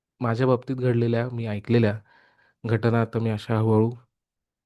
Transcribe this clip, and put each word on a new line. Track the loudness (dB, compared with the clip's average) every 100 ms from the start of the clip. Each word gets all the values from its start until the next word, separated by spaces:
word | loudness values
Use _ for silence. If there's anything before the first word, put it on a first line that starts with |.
| _ -6
माझ्या | -4 0 2
बाबतीत | 0 -2 -4
घडलेल्या, | 0 0 0 0 -4
मी | -6 -6
ऐकलेल्या | -8 0 4 4 0 _ _ _ _ _ _ -4
घटना | 0 0 0
आता | 0 -2
मी | -4
अशा | -4 -2 0
हळूहळू | 2 2 2 -2 _ _ _ _ _ _